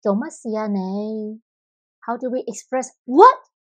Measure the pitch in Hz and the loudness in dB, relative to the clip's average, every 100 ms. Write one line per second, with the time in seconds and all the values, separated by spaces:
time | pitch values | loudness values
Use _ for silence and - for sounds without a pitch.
0 | 220 202 294 - 240 214 214 202 185 196 | 0 -2 -2 -10 -8 -6 -4 -4 -4 -6
1 | 214 220 214 220 _ _ _ _ _ _ | -6 -8 -10 -12 _ _ _ _ _ _
2 | - 240 254 254 - - - 262 247 _ | -10 -6 -4 -6 -8 -12 -6 -6 -6 _
3 | - 262 466 539 - _ _ | -4 8 8 8 -6 _ _